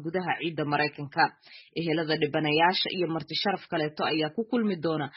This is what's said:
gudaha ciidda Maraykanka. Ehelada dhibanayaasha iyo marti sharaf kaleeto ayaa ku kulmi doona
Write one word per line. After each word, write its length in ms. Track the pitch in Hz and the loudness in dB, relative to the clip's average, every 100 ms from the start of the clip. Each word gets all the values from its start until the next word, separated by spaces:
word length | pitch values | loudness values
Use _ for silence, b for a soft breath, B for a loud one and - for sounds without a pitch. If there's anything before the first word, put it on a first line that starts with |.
gudaha 300 | 156 180 175 | -2 -2 -2
ciidda 300 | - 160 156 | -2 -2 -2
Maraykanka. 600 | 147 147 151 - 143 - 147 - B B B | 0 0 0 -2 -4 2 0 0 B B B
Ehelada 440 | 156 165 156 156 156 | -4 0 0 2 0
dhibanayaasha 720 | 151 156 151 151 170 190 - | 2 2 2 4 4 4 -2
iyo 160 | - 165 | -2 -2
marti 260 | 160 147 | -2 -6
sharaf 300 | 156 202 185 - | -4 -2 -2 -4
kaleeto 340 | 170 151 151 | -2 -2 -2
ayaa 320 | 131 156 151 156 | -2 0 0 -2
ku 80 | |
kulmi 320 | 220 247 214 175 | 0 0 2 0
doona 300 | 165 156 139 | 0 0 -2